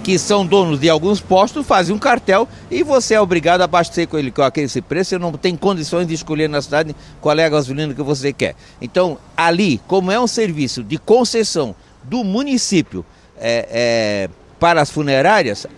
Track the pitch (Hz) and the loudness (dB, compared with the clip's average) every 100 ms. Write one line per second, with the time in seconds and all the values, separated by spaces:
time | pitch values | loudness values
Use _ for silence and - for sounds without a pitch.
0 | - 180 - 208 180 196 175 143 160 156 | -2 0 2 0 4 2 2 2 2 2
1 | 175 208 - 185 214 302 - 214 170 208 | 2 -2 2 2 2 0 0 2 2 0
2 | 277 269 - 190 247 - - 359 302 269 | 0 0 2 2 0 -6 -6 -2 2 2
3 | - 220 196 175 156 180 175 175 165 - | 2 2 2 2 2 2 2 2 0 -2
4 | 165 156 135 113 135 156 139 127 - 151 | -2 -2 -4 0 0 0 -4 -4 -4 -4
5 | 185 185 175 156 185 170 196 185 147 165 | -2 -4 -4 -4 -4 -2 -2 -2 -2 -4
6 | 175 160 - 151 156 147 139 143 160 143 | -4 -6 -6 -4 -2 -4 -2 -2 -2 -6
7 | - - 151 151 160 151 131 139 151 123 | -18 -6 -2 2 2 2 -2 -4 -6 -4
8 | 143 139 151 - 101 - - - 123 180 | -4 -2 -4 -2 -4 -6 -18 -16 -4 0
9 | 180 135 - - 165 170 202 117 - 190 | 0 -2 -8 -2 0 2 2 0 -2 -2
10 | 185 220 247 - 220 156 131 - 104 156 | 0 0 0 0 -2 -2 -4 -6 -8 -6
11 | - 233 240 226 208 170 127 - _ _ | 2 2 2 0 -2 -2 -4 -6 _ _
12 | 123 233 202 208 285 247 - 190 120 92 | -8 -6 -2 -2 -2 -2 0 0 -2 -6
13 | 82 _ _ - 113 117 - 117 120 117 | -12 _ _ -8 -2 -2 -2 -2 0 0
14 | 107 104 92 - - - 170 165 147 151 | 0 -2 -6 -10 -20 -2 2 2 0 -2
15 | 147 135 156 214 135 101 - | 0 2 4 4 2 -4 -8